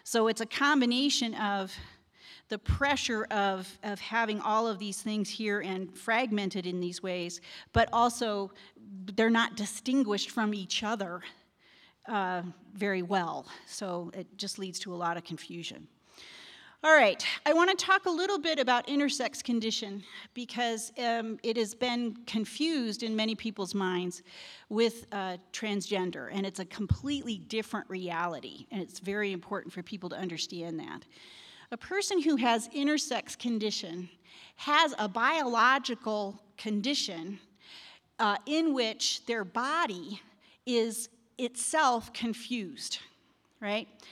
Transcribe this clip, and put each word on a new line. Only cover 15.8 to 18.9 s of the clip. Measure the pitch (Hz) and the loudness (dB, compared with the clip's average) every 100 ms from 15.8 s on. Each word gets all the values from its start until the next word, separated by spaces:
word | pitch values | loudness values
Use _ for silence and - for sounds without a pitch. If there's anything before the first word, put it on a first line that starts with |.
| - _ _ - - - - - - - | -18 _ _ -20 -20 -20 -20 -20 -20 0
All | 311 | 8
right, | 311 214 - - - | 10 10 6 -2 0
I | 302 | 4
wanna | 320 359 | 8 8
talk | 381 - 392 381 | 6 6 4 4
a | |
little | 330 381 392 | 0 2 2
bit | 320 302 | 2 2
about | 247 240 | 4 4
intersex | - | 4